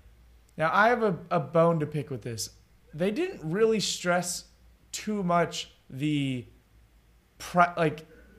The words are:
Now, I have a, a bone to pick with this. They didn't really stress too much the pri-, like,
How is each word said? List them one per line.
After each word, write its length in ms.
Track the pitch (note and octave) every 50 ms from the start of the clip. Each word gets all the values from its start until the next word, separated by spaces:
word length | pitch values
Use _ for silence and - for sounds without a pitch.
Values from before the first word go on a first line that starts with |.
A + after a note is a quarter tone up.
| - - - - - - - - _ _ _ -
Now, 140 | D#3 E3 -
I 140 | G3 G#3+ A#3
have 160 | B3 A3 A3+
a, 140 | G#3 E3+ - - -
a 100 | F3+ E3+
bone 400 | C#3+ B2+ - E3 E3 E3+ E3+ D#3+
to 40 | D3+
pick 240 | D3 D#3 D3+ C3+ -
with 140 | C3+ A#2 -
this. 260 | B2 A2+ G#2+ - - - - _ _ _ _ _ _
They 200 | - D3+ F3 G3+
didn't 300 | G#3+ C#4 F4 F#4 G4 - D3+
really 360 | D#3+ E3 G3+ A3+ A3 A3 G#3+
stress 640 | - - - - - F3+ F3 F3+ F3 - - - - - _ _ - - - _ _ _
too 300 | - - - G#3+ G#3+ G#3
much 480 | F#3+ F3 E3+ E3+ E3+ E3 E3+ - - - - _ _ -
the 540 | C3+ C3 D3 D3+ D3+ C#3+ C#3 C3+ C3 B2 G#2+ - - _ _ _ _ _ _ _ _ _ _ _ _ _ _ _ _ -
pri-, 360 | - - - F3 F3 E3+ F3 E3+
like, 300 | E3 D#3 - - - - - - - - -